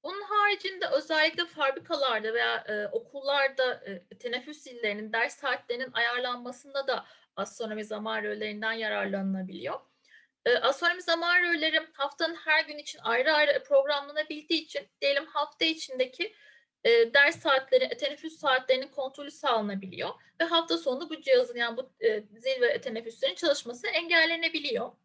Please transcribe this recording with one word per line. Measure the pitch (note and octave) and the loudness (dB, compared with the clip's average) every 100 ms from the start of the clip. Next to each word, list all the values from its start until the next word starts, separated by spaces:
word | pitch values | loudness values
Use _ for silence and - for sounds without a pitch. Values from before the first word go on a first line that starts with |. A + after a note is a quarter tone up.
Bunun | C#4+ G4 | -8 -8
haricinde | G4+ G#4 G#4 G4 F#4+ F#4 F#4 | 0 2 4 2 -4 -4 0
özellikle | D4 D#4+ D#4 D#4 E4 | 0 2 2 2 0
fabrikalarda | E4+ D#4 C#4 C4+ - D4+ C4+ A3 G#3+ | -6 0 -2 -2 -6 -2 0 0 0
veya, | A#3 A#3 A#3 - | 0 0 -2 -4
e, | G#3+ G#3 | -6 -4
okullarda, | A#3 A#3 C#4 C4+ C#4 C4+ C4 B3+ - | -6 -6 -8 0 2 2 2 0 -2
e, | - F#3+ _ - | -10 -14 _ -14
teneffüs | A#3+ B3 B3+ D4+ | -8 -8 -8 -18
zillerinin, | C4+ A#3+ A3+ G3+ G#3+ | -16 -6 -4 -4 -4
ders | A3+ C4+ - | -2 -2 -2
saatlerinin | C#4 C4 - A#3+ B3+ | -4 -4 -6 -6 -4
ayarlanmasında | A3+ A#3 B3 B3+ B3 A#3+ B3 C#4+ C#4 C4+ | -2 -2 0 -4 -6 -8 -14 -8 -4 -2
da | B3 - - _ | -4 -6 -20 _
astronomi | - G3+ - A3 G#3+ | -8 -8 -6 -8 -6
zaman | G#3+ G#3+ G#3+ A3 | -8 -6 -4 -4
rölelerinden | G#3 G#3 G#3+ G#3 A3 | -4 -4 -6 -4 -4
yararlanılabiliyor. | A3+ G#3+ G#3 G3 G3 F#3+ F#3+ F#3 F#3+ B2 - _ _ _ - _ _ | -4 -2 -2 -2 -2 -2 -2 -4 -8 -8 -8 _ _ _ -20 _ _
E, | - B3 | 0 2
astronomi | A#3+ C#4+ F4 F#4 | 2 2 0 0
zaman | F4 E4 E4+ F4 | 0 0 4 4
röleleri | F4 E4 D#4+ D#4 D#4+ | 4 2 2 0 -2
haftanın | - C#4 - D#4+ | -6 -6 -2 -4
her | E4 D#4+ D#4 | -4 0 2
gün | D#4 D4 | 0 -10
için | D4 - | -12 -8
ayrı | A3 A#3 C4+ | -2 2 4
ayrı | D4+ D4 - | 4 4 2
programlanabildiği | - C#4 C#4 C#4+ C#4+ D4+ D#4 D4+ - E4 | 4 4 4 -2 -2 -6 -4 -8 -2 -2
için | D#4 C#4+ D4 _ | -2 -10 -10 _
diyelim | C#4 C#4 | 0 0
hafta | D#4+ - D4+ _ | -2 -4 -4 _
içindeki, | D#4+ D#4+ - B3+ B3+ - F4 _ - _ _ _ | -2 -2 -6 -4 -4 -2 -8 _ -20 _ _ _
e, | A3+ A#3 A#3 | 4 6 6
ders | C#4 C#4+ - | 6 4 2
saatleri, | D#4 C4+ C4 B3+ | 2 2 6 4
e, | B3+ - | 4 -2
teneffüs | C#4 D4 D#4+ - | -4 -4 -12 -4
saatlerinin | D4 C4 C4 B3+ C4+ | 2 2 4 0 0
kontrolü | - C4 C#4 C#4+ | -6 -8 -8 -14
sağlanabiliyor | - D4 A3+ G#3 G3 F#3+ - - - _ _ | -4 0 2 0 -6 -8 -6 -6 -8 _ _
ve | |
hafta | E4 E4 E4+ E4 | 2 2 2 -2
sonu | C#4+ B3+ D#4+ | 0 -4 -6
bu | D#4 | -8
cihazın, | C4 B3 A#3+ | 4 4 4
yani | A#3+ A#3 A3+ | -2 -4 -4
bu, | - _ | -10 _
e, | A3+ G#3+ G#3+ G#3+ | 0 0 -6 -6
zil | B3 B3+ | -2 2
ve | A#3+ - | 2 2
teneffüslerin | B3+ A3 A3+ A3+ C5+ | -4 -6 -8 -4 -4
çalışması | F4+ E4 C#4+ A#3 B3 G#4 | 0 0 0 -2 -8 -2
engellenebiliyor. | F4 E4+ E4+ D#4+ E4 E4 D#4+ C#4+ G#3 A#3+ _ | -2 2 4 4 2 -2 -2 -4 -4 -4 _